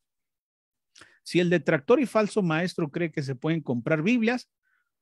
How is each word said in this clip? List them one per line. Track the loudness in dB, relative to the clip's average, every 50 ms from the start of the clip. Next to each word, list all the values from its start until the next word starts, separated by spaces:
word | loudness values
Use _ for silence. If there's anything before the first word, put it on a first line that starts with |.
| _ _ _ _ _ _ _ _ _ _ _ _ _ _ _ _ _ _ _ -20 -20 -20 _ _ -8
Si | -2 0 0
el | 2 2
detractor | 2 0 2 0 0 0 2 4 4 4
y | 2
falso | 2 0 0 0 0 0 0
maestro | 0 0 0 0 -2 -2 -4 -4 -6 -4
cree | -4 -4 -4 -4
que | -4 -6 -6
se | -6 -6
pueden | -4 -4 -4 -2 -2
comprar | -2 -4 -4 -4 -2 0 0 0
Biblias, | 0 0 0 0 0 0 -2 -4 -6 _ _ _ _ _ _ _ _ _ _ _